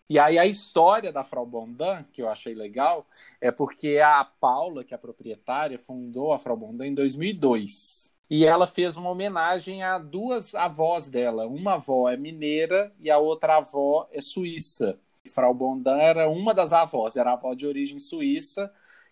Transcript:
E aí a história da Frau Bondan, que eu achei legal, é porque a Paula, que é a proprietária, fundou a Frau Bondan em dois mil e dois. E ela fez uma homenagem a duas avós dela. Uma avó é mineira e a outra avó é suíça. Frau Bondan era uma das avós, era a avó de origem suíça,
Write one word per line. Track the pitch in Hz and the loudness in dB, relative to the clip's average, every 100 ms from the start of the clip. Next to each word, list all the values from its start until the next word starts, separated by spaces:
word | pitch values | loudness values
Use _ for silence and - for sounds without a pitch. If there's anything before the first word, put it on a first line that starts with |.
| - | 2
E | 147 | 4
aí | 151 165 | 6 6
a | 190 | 4
história | 202 - 170 170 220 196 | 2 -2 6 6 6 0
da | 143 | -8
Frau | 135 135 120 | -8 -8 -8
Bondan, | 120 113 120 170 185 - | -10 -12 -6 -6 -6 -10
que | - | -8
eu | 117 | -6
achei | 107 117 | -6 -10
legal, | 110 104 113 147 170 - _ - _ | -12 -8 -2 0 0 -6 _ -20 _
é | 123 | -2
porque | - 139 - 151 147 | 0 -4 -4 0 6
a | 151 143 135 _ | 6 6 2 _
Paula, | 131 127 175 147 123 | 0 2 -2 -8 -12
que | |
é | 123 | -16
a | |
proprietária, | 120 113 117 107 - 131 151 123 | -16 -16 -14 -12 -6 -4 -4 -8
fundou | - 127 120 120 151 | -14 -14 -12 -6 -2
a | 143 | -2
Frau | 127 113 | -2 -6
Bondan | 110 117 139 | -8 -10 -6
em | |
dois | 139 139 135 | 0 0 -2
mil | 185 | -6
e | |
dois. | 190 139 113 101 - - - - _ - | 0 0 0 -2 -10 -12 -14 -16 _ -2
E | 151 156 | 4 6
ela | 170 175 | 6 4
fez | - 175 160 | 0 -2 -4
uma | 180 | -6
homenagem | 180 202 180 165 185 175 190 | -4 -4 -2 0 -2 -4 -8
a | 185 185 | -4 -4
duas | 156 175 240 247 - 202 | -6 -8 -4 -6 -6 -4
avós | 175 151 160 170 139 | -4 0 0 -2 -4
dela. | 127 120 113 113 | -2 -2 -2 -6
Uma | 143 196 175 | -6 -2 -2
avó | 139 131 123 | 0 0 2
é | 127 | -2
mineira | 151 160 147 151 160 185 202 _ | -6 -8 -4 -2 0 0 -2 _
e | 156 | 2
a | 147 | 4
outra | 156 156 156 156 | 4 0 2 2
avó | 147 143 139 151 170 | 2 0 0 0 -2
é | 143 | -10
suíça. | - - 175 160 - - 107 - _ _ - | -8 -6 -6 -6 -8 -4 -4 -4 _ _ -8
Frau | - 127 | 0 2
Bondan | 123 131 131 127 139 | 2 -2 -2 0 4
era | 160 160 156 | 4 4 2
uma | 165 220 | 0 0
das | 196 165 | 0 4
avós, | 165 165 131 113 127 | 2 2 0 -2 0
era | 120 | 0
a | |
avó | 123 131 | -2 -4
de | 127 143 | -6 -6
origem | 139 139 143 | -6 -6 -8
suíça, | - 165 143 151 - - 202 _ _ _ _ | -12 -6 -2 -2 -4 -8 -10 _ _ _ _